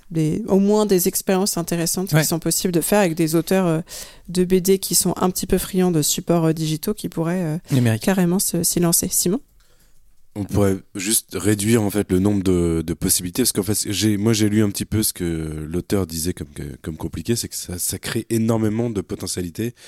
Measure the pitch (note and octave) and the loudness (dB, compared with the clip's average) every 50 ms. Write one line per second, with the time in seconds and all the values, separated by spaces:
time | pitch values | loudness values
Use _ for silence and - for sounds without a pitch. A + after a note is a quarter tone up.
0 | - - E3 D#3+ D#3 D3+ - G#3 A3+ - - G3 G3 G3+ G#3 G#3+ G#3+ G3+ G3 F3+ | -14 -6 -2 0 0 0 0 -2 0 2 2 4 4 4 4 4 4 4 2 2
1 | E3+ F#3 - - - - F#3+ F#3 G3 G#3 - E3+ E3 - E3+ E3+ E3 E3+ - D3 | 2 0 -2 -2 0 0 2 2 0 0 -2 -4 -4 -2 -2 -2 -2 -2 -2 -4
2 | D#3+ - D3+ D#3 D3 - F3 D#3+ - E3 D#3+ - - F#3+ F3 E3 D3 - G#3 G#3 | -2 2 2 2 2 2 0 -2 0 0 0 0 0 0 0 0 2 2 4 4
3 | G3+ E3+ D#3+ F3 E3 D3+ D#3+ E3 D#3 - F#3+ F#3+ F#3 E3+ D#3+ D#3+ - - - - | 4 2 2 0 0 2 2 0 2 2 2 2 2 2 0 0 -4 -6 -12 -16
4 | - - - - - - F3 F3+ F3+ F3+ F#3 F#3 E3+ G3 G3 G3 - - F3 - | -16 -16 -18 -18 -14 -4 -2 0 2 2 2 2 4 4 2 2 2 0 0 0
5 | - F3+ - - F#3 F#3 F#3 - - - F#3+ F#3 - - - F#3 F3+ F3+ E3+ D#3 | 0 0 0 0 0 0 0 -2 -2 0 0 -2 -2 -2 0 0 2 2 2 2
6 | D3+ - - - F3+ - E3+ E3+ D#3+ D#3+ D#3+ E3 D#3+ D#3 D#3 D3+ - G3+ G#3+ - | 0 0 -2 -2 0 0 2 2 4 2 2 0 -2 -2 -2 -2 -4 -4 -6 -4
7 | - E3+ - E3 D#3+ E3 F3 F#3+ F3 D#3 D3+ F3 - - D3 B2+ B2 A#2 A2 A2+ | -6 -8 -6 -4 -4 -2 -2 -2 -2 -4 -4 -6 -4 -2 0 2 2 2 2 0
8 | - G3 F#3+ F#3+ F3+ E3+ F3 G3+ - - - E3+ E3+ - - F3 F3 E3 F3 - | 0 0 2 2 2 2 2 0 0 -2 -2 -2 -2 0 0 2 2 2 2 2
9 | - F#3 - - - F3+ G3 C#4+ - _ _ _ _ _ - _ _ _ - - | 0 -2 -2 -2 0 0 -2 -2 -4 _ _ _ _ _ -20 _ _ _ -20 -20
10 | - - - - - - - G#2 G2 - G2 G2+ G2+ G2 G2 F#2+ - _ - G#2 | -20 -20 -20 -20 -20 -14 -10 -8 -6 -2 0 2 2 2 2 0 -4 _ -10 -6
11 | F2+ G#2 A2+ - - _ E2 F#2 - G#2 G#2+ G2+ G2 A2 A#2 A#2 G#2 G2 F2+ G#2 | -4 -2 -2 -2 -2 _ -8 -2 0 2 2 2 2 2 2 2 2 2 0 -2
12 | G2 - F#2 F#2 F#2+ G#2 G#2 G2+ F#2 F#2+ F2+ F2 F2 E2+ E2 E2 D#2+ E2 E2 - | 0 2 2 4 4 4 2 2 2 2 2 4 4 2 2 0 -2 -2 -4 -2
13 | - F#2 - - F2+ F2 E2+ - B2 - - G#2+ F#2 G2 G#2 - - - G2+ F2+ | -2 0 0 0 -2 -4 -2 0 0 0 0 0 -2 0 -2 -2 -2 -4 -2 0
14 | G#2 G#2+ G#2 G2+ G#2 A2+ A2+ G#2 G#2+ G#2 G#2 A2 G#2+ G2+ G2 - G#2 - - G#2+ | 2 2 2 2 2 2 2 4 2 4 4 4 2 2 0 -4 -4 -2 -2 0
15 | G#2+ - - - F2 E2+ E2 D#2+ D#2+ D#2 D#2 D#2 D#2 D2+ E2 F2+ - - G#2 G2 | 0 -2 -2 -4 -4 -2 -2 -2 -4 -6 -6 -8 -8 -6 -4 -6 -2 0 0 0
16 | F#2 D#2 E2 E2 D#2 F2+ F2 - - C#2+ C#2+ C#2+ C#2+ C#2+ C2+ - - E2+ D#2+ - | 0 -2 -4 -4 -4 -4 -4 -6 -8 -12 -12 -10 -10 -10 -12 -10 -10 -10 -8 -8
17 | - D#2 - E2+ E2 A#2 A#2 A2+ - - - - - - F2+ F2+ - - G2+ - | -8 -8 -8 -6 -2 -2 -2 -2 -2 -6 -10 -10 -10 -8 -8 -6 -6 -6 -6 -6
18 | - - - A2+ - - A#2 A2+ A2+ A2+ A#2 A2 A2 G#2+ G#2+ A2+ A#2+ A#2+ A2 G2 | -6 -6 -4 -4 -4 -2 -2 0 2 2 2 2 2 0 0 0 -2 -2 -2 -4
19 | F2 - G2+ - G#2 F2+ - F#2+ F2+ E2+ D#2 - A2 A#2+ - _ - | -4 -4 -6 -8 -6 -6 -6 -6 -6 -6 -6 -6 -6 -8 -8 _ -18